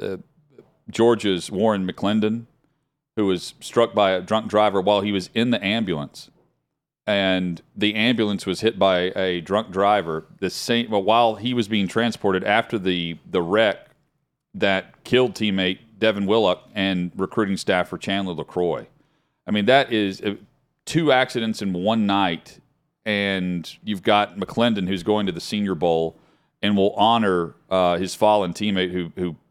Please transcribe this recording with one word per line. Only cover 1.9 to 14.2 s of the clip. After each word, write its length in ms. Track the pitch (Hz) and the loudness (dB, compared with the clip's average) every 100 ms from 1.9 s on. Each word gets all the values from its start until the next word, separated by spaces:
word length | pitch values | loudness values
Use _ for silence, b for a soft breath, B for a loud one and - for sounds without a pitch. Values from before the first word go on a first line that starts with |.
| - 101 110 107 113 117 _ _ _ _ _ _ - | -4 0 0 0 -2 -8 _ _ _ _ _ _ -2
who 100 | 98 | 0
was 280 | 90 - - | 0 -4 -16
struck 340 | - 120 113 | -4 0 2
by 180 | 104 98 | 2 2
a 80 | 92 | 0
drunk 280 | 92 110 107 | -2 -4 0
driver 320 | 104 107 95 | 2 2 2
while 220 | 92 104 | 2 2
he 100 | 104 | 2
was 180 | 98 90 | -2 -2
in 160 | 113 123 | -2 0
the 120 | 113 | 0
ambulance? 680 | 98 113 92 78 71 - - _ _ _ _ _ _ _ - | -2 -2 -2 -4 -6 -14 -20 _ _ _ _ _ _ _ -4
And 540 | 101 95 92 90 82 - 101 | 0 0 0 -2 -6 -12 -2
the 180 | 107 107 | -2 2
ambulance 500 | 117 117 104 98 95 | 0 2 0 -2 -4
was 140 | 87 | -2
hit 180 | 110 95 | -2 2
by 340 | 95 90 90 101 | 4 4 0 0
a 240 | 92 87 | -2 -2
drunk 300 | 80 101 110 | -2 -2 -2
driver 520 | 92 101 104 82 80 - - | 0 2 2 0 -6 -8 -6
the 100 | 92 | -6
same, 420 | - - 117 110 | -4 -2 -2 0
well, 120 | 104 | 0
while 320 | 95 117 117 | 2 4 4
he 180 | 104 120 | 0 -2
was 120 | 123 104 | -2 0
being 200 | 107 95 | -2 0
transported 560 | 113 117 - 101 92 | 0 -2 -2 0 0
after 340 | 101 110 - 110 | 2 0 0 -2
the, 400 | 92 87 85 78 - | -2 -2 -4 -10 -6
the 140 | 90 | -4
wreck 460 | 85 107 107 - - _ _ _ | 0 2 2 0 -8 _ _ _